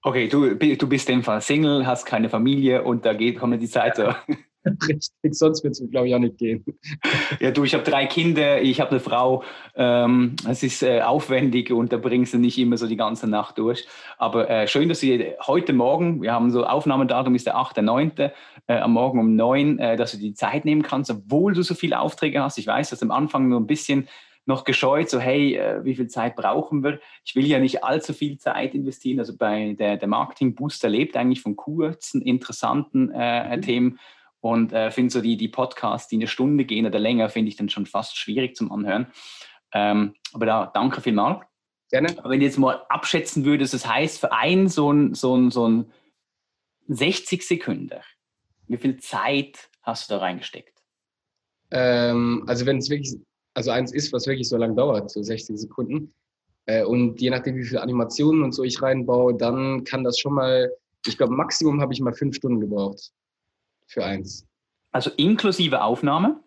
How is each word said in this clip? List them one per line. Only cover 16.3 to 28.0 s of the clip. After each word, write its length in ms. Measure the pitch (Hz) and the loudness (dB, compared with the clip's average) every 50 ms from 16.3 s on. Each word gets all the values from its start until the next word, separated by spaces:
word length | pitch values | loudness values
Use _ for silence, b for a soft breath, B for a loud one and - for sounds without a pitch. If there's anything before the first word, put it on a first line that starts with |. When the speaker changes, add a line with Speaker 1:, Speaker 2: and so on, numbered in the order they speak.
| 117 | 0
Speaker 1:
haben 180 | 120 117 123 | 2 2 4
so, 140 | 120 123 120 | 4 2 2
Aufnahmedatum 680 | - 123 147 151 151 135 131 135 123 123 123 135 131 123 | 2 0 0 2 2 2 2 2 2 2 0 2 2 2
ist 100 | 123 - | 2 2
der 140 | 113 - 120 | 0 0 0
achte 240 | 127 - - - 104 | -2 -2 -2 0 0
neunte, 500 | 107 117 131 151 160 151 - 139 139 B B B B B B B | 2 2 2 2 0 0 -2 -2 -2 B B B B B B B
äh, 120 | - 120 117 | -2 0 0
am 140 | - 120 117 | 2 2 2
Morgen 240 | 113 123 135 131 123 | 2 2 2 2 2
um 160 | 110 113 110 | 4 4 4
neun, 420 | 110 113 120 131 139 143 147 147 - | 4 4 4 4 4 2 2 2 2
äh, 180 | 123 117 113 110 | 0 0 0 0
dass 140 | 120 110 - | 0 -4 -4
du 60 | 104 | -8
die 140 | 104 107 104 | -8 -8 -6
Zeit 320 | - - 107 110 147 151 | -4 -4 -2 -2 -2 0
nehmen 160 | 151 151 151 151 | 2 2 2 2
kannst, 280 | - - 135 143 - | 0 -2 -4 -2 -4
obwohl 420 | 120 104 98 104 131 147 180 202 196 | -6 -8 -4 0 2 2 4 4 2
du 80 | 170 185 | 2 0
so 120 | - 175 | -2 -2
viele 260 | - - 160 127 123 | -4 -2 -2 0 0
Aufträge 420 | 127 165 - - - 151 135 143 135 | -2 -2 -2 -2 -4 -2 0 0 -2
hast. 140 | 139 - | -2 -4
Ich 100 | - - | -6 -4
weiß, 220 | 104 107 123 151 - | -2 -2 -2 -2 -4
dass 140 | - 113 - | -4 -4 -2
am 80 | 113 | -2
Anfang 380 | 110 127 147 151 - 143 131 127 | 0 0 -2 0 0 2 2 2
nur 100 | 123 120 | 2 2
ein 60 | 113 | 2
bisschen 420 | 107 151 151 - - 143 139 135 B B B B B B B B | 0 -2 -2 0 -2 -2 -2 -2 B B B B B B B B
noch 180 | - 135 131 - | -2 -2 -2 0
gescheut, 460 | - 127 - - 131 139 151 165 160 | -2 0 2 2 2 2 2 0 0
so, 80 | - 127 | -2 -2
hey, 360 | 120 127 131 147 143 139 131 | 0 2 2 2 2 2 2
äh, 280 | - - - 107 101 - | 0 -2 -2 -2 -2 -2
wie 100 | 131 131 | -4 -2
viel 120 | 123 127 | -2 -4
Zeit 300 | 117 - 123 113 120 117 | -4 -4 -4 -4 -4 -4
brauchen 460 | - - 101 110 143 156 - 156 147 131 | -2 -2 0 0 0 -2 -2 -2 -2 0
wir? 180 | 143 147 147 B B B B B | -2 -4 -4 B B B B B
Ich 140 | - - | -4 0
will 100 | 131 135 | 0 2
ja 120 | 147 151 131 | 4 4 4
nicht 260 | 131 131 131 - - | 4 2 2 0 -2
allzu 300 | - 143 160 | 0 -2 -2